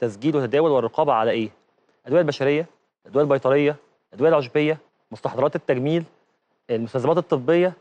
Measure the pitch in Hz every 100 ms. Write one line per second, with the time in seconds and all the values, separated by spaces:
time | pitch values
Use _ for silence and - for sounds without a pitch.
0 | 120 101 139 151 123 139 160 135 113 -
1 | 151 117 113 113 107 - _ _ _ _
2 | 123 160 156 135 139 147 170 _ _ _
3 | - 131 147 135 127 143 147 147 _ _
4 | _ 101 156 156 131 151 151 156 _ _
5 | _ 110 - 123 143 165 - 131 139 170
6 | 160 _ _ _ _ _ - 117 113 131
7 | 131 170 170 147 127 170 180 -